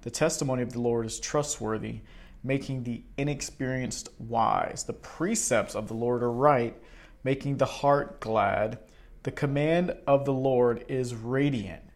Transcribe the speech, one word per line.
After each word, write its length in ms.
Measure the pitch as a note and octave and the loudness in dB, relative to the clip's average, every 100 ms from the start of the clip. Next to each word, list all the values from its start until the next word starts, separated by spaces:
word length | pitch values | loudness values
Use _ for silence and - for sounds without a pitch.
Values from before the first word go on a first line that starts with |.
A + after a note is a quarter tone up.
The 100 | - | -8
testimony 520 | - D#3+ D#3+ C#3+ B2+ | 0 0 0 -2 -2
of 100 | B2 | -2
the 80 | A#2+ | -2
Lord 240 | A#2+ A#2 | 0 0
is 160 | A2+ - | -2 -6
trustworthy, 800 | - D3+ D3 - A2 A2 A2 A2+ - - - - | -2 -2 -2 -4 -2 -4 -4 -10 -14 -20 -20 -14
making 400 | B2+ C3+ C3+ C3 | -2 -2 -2 -6
the 200 | A#2+ A#2 - - | -4 -8 -8 -4
inexperienced 880 | C#3+ C#3+ - - C3 C3 B2 - - - | -4 -4 -8 -6 -4 -2 -4 -6 -12 -14
wise. 640 | A2+ A#2 A2 G1+ G1+ - - | -4 2 4 4 0 -6 -8
The 80 | |
precepts 800 | A#2 - - F3 A3+ - A#2 G2 | -8 -10 -4 -2 0 2 2 2
of 140 | G#2+ G#2+ | -4 -6
the 60 | |
Lord 280 | A2+ A#2+ B2 | -4 0 0
are 100 | A#2+ | 0
right, 420 | A#2+ C#3+ C#3 A#2 - - - - - | 4 6 6 2 -4 -20 -20 -20 -8
making 360 | B2+ C3+ C#3+ C#3 | -2 -2 -2 0
the 80 | C3 | 0
heart 520 | - C#3+ C#3+ - - | 2 4 4 2 -8
glad. 600 | A2 A2 G2+ G2 G#2+ A#2 - - - - | 0 2 4 2 0 -4 -14 -20 -20 -10
The 60 | - | -8
command 640 | - C#3+ C#3 D3+ E3+ F3+ - - | -4 -2 2 2 2 2 -4 2
of 180 | C#3 | 2
the 80 | C3+ | 4
Lord 540 | C3 C3+ B2+ B2 A#2+ - | 0 2 4 4 2 -4
is 260 | C3+ B2 | -4 -4
radiant 680 | A#2 A2+ C3 C#3+ C3 F#2+ C#2+ - | -6 -2 0 2 0 -6 -12 -16